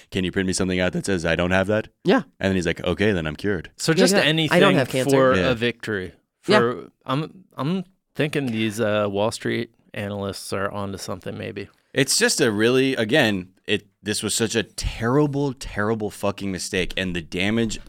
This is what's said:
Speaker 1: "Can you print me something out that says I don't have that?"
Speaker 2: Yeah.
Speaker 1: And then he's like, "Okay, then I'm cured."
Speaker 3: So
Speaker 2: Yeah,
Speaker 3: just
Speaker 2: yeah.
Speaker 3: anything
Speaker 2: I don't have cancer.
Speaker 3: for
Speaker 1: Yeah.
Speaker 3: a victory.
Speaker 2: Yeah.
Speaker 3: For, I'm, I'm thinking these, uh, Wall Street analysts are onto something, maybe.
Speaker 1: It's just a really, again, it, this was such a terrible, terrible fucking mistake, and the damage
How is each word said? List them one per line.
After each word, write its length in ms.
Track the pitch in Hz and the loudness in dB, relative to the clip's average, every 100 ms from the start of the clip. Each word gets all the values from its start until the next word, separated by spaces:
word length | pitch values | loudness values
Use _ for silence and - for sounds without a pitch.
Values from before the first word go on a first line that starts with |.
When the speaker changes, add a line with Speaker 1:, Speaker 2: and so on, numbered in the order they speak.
| - | -8
Speaker 1:
"Can 140 | 98 | -4
you 80 | 90 | -2
print 160 | 98 92 | 0 0
me 40 | |
something 280 | 90 92 90 | 0 0 0
out 120 | 90 | 0
that 120 | 87 - | 0 -2
says 180 | 92 | -2
I 120 | 82 82 | 0 0
don't 160 | 90 | 2
have 160 | 92 95 | 2 2
that?" 180 | 107 - _ | 0 -2 _
Speaker 2:
Yeah. 180 | 165 247 - - | 2 2 0 -2
Speaker 1:
And 80 | 95 | 0
then 60 | 95 | 2
he's 100 | 85 | 0
like, 160 | 80 | -2
"Okay, 300 | - 87 104 | -2 0 2
then 120 | 92 | 2
I'm 120 | 78 76 | -2 -4
cured." 340 | 101 92 - - | -4 -4 -6 -6
Speaker 3:
So 160 | - | 0
Speaker 2:
Yeah, 40 | 160 | 4
Speaker 3:
just 160 | 180 196 | 4 4
Speaker 2:
yeah. 60 | |
Speaker 3:
anything 340 | 143 160 156 175 | 2 2 2 4
Speaker 2:
I 20 | |
don't 160 | 196 | 6
have 140 | 180 127 | 4 2
cancer. 220 | 131 127 | 0 2
Speaker 3:
for 260 | 135 131 131 | 4 4 4
Speaker 1:
Yeah. 140 | 131 | 2
Speaker 3:
a 40 | |
victory. 560 | 117 120 - - 101 92 - _ _ - | 0 -2 -4 -6 -6 -6 -12 _ _ 0
Speaker 2:
Yeah. 100 | 214 | 2
Speaker 3:
For, 260 | 117 117 - _ - | 2 -2 -10 _ -6
I'm, 380 | 135 160 - _ - | -4 -4 -10 _ -6
I'm 280 | 135 190 180 _ _ - | -4 -4 -6 _ _ -4
thinking 300 | 151 147 131 | -2 -2 -2
these, 340 | 110 110 104 | -2 -2 0
uh, 260 | 107 107 104 | 0 0 0
Wall 220 | 98 107 | 0 0
Street 400 | - 117 117 117 _ _ | -2 -4 -4 -6 _ _
analysts 580 | 107 101 101 98 92 - | -8 -6 -4 -6 -6 -6
are 160 | 98 98 | -4 -4
onto 260 | 101 101 95 | -4 -8 -8
something, 400 | - 95 104 104 | -10 -10 -10 -10
maybe. 300 | 101 101 98 _ _ | -10 -10 -12 _ _
Speaker 1:
It's 260 | - 135 - | -2 0 2
just 220 | 233 - | 0 2
a 100 | 127 | 2
really, 460 | 101 113 131 135 123 | 4 4 4 2 0
again, 540 | 110 151 113 98 90 _ | 2 4 4 2 -4 _
it, 220 | - 104 - _ | -4 -4 -4 _
this 180 | 98 101 | -6 -4
was 140 | 107 | -2
such 220 | - 113 113 | 0 0 0
a 80 | |
terrible, 880 | - - - - 117 139 151 139 143 | -4 -4 -6 -4 0 2 2 0 -4
terrible 580 | 123 - - 104 113 104 | -6 -8 -2 -2 0 -4
fucking 400 | - 101 98 98 | -4 -4 -2 -4
mistake, 420 | 90 - 98 85 - | -4 -2 -2 -2 -2
and 180 | 92 | -2
the 80 | 87 | -4
damage 560 | 76 90 101 113 113 - | -4 -2 0 0 0 -4